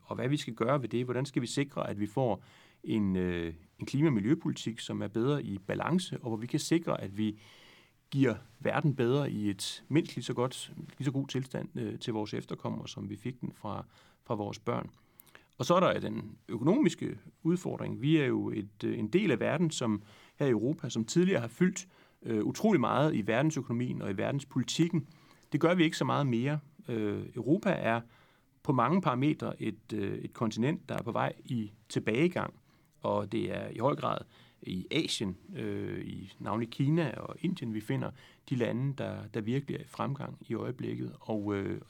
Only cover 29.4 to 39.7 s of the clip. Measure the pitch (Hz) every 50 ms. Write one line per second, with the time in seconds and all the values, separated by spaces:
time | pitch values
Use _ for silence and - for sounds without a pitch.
29.4 | 117 113 - - - 110 101 - - - 113 104 98 101 104 104 - - - -
30.4 | 117 110 - 110 117 143 - 180 - - 110 98 95 117 107 117 123 147 - -
31.4 | - - - 117 104 101 - - _ - - 117 - 110 107 131 170 175 - 107
32.4 | - - - - _ _ _ _ _ _ _ _ - 107 104 104 104 101 113 107
33.4 | 101 95 95 95 104 107 - 107 117 143 147 151 - 113 - - - - - -
34.4 | - - _ _ - - 92 90 - - - 156 - - - - 117 92 90 -
35.4 | - - 196 127 113 104 101 101 101 101 98 98 98 95 98 - 95 98 - -
36.4 | 117 104 101 117 117 113 - - 139 143 160 170 160 120 - - - - - -
37.4 | - 185 185 - - 113 107 107 107 - 135 135 117 104 - - - - - _
38.4 | _ - 135 123 113 104 110 120 135 139 135 - 107 101 98 101 104 107 - 117
39.4 | 104 113 127 135 131 -